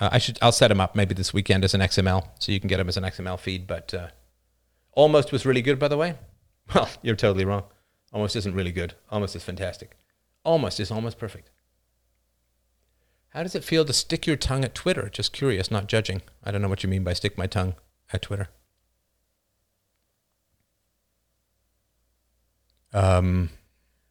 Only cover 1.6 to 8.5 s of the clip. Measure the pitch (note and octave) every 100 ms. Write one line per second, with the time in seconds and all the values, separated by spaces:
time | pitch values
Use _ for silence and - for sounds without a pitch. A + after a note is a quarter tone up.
1.6 | F#2+ G2 F#2+ - F#2 F#2 - - - G2
2.6 | G2 F#2 F2 F2+ F#2 - F#2 F2+ - F#2
3.6 | F#2 F2 - F2+ E2+ - _ _ _ _
4.6 | _ _ _ - D3+ D3+ C3+ C3 C3 B2
5.6 | B2 C3+ D3 D3 F3 D3+ - _ _ _
6.6 | - - A#2 - A#2 G#2+ G#2+ F#2+ F#2+ G2+
7.6 | - _ _ _ _ G#2+ G#2 A#2 G2